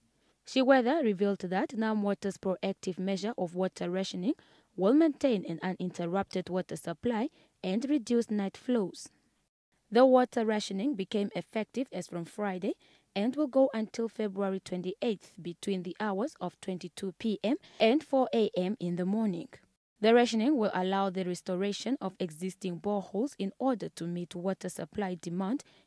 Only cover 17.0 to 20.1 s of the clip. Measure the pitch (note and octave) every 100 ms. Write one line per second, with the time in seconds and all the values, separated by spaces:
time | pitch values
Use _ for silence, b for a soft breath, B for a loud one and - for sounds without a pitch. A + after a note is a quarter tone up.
17 | G3 - A3+ G3 G#3 D4+ B B A3 D4
18 | - C4+ B3 A#3 G#3 - F3+ - F3 F3
19 | F3+ G#3+ A3 E3+ - - _ _ _ _
20 | G#3+